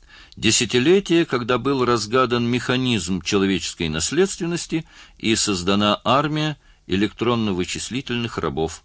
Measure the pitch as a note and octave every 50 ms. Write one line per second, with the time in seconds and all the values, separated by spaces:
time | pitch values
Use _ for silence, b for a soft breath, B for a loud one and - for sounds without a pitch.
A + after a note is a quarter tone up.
0 | B B B B B B B - - C3 A2 - B2 G#2+ - B2 B2 D#3 F#3 G3+
1 | G3 - E3 E3+ E3 - - B2 A#2+ G#2+ B2+ B2 A2+ C3+ C#3+ C3 B2 A2+ A#2+ A2+
2 | G#2 G#2 A#2 C3 C3 A#2 B2 A#2+ A#2+ A#2+ B2 B2 - - B2+ B2+ C3 B2+ A#2+ G#2
3 | E2+ F2+ F#2+ F2+ - - - G2 F#2+ G2 F#2+ F2 - - - - E2+ D#2+ D2+ D#2
4 | E2+ - C3+ D#3+ F#3+ G3 - - F#3 E3 F3 D#3+ - - F3+ D#3+ D#3 B B B
5 | B B B B - A2 A2+ - - G#2 G2+ F2 F2 F#2 G2 G2+ G#2 G#2 G#2 -
6 | - G#2 B2 C#3 D3 D3 D3+ D3+ D3+ D#3 D3 b b b b b b - F#2 F#2+
7 | G#2 G2 - - A2+ A#2 B2 A#2 A2 G#2+ F#2 F2 F2+ - - - - - G#2 C3
8 | C3+ - A#2+ A#2+ A#2 A2+ - - E2 D#2 C2+ C#2+ D#2+ D#2+ - - -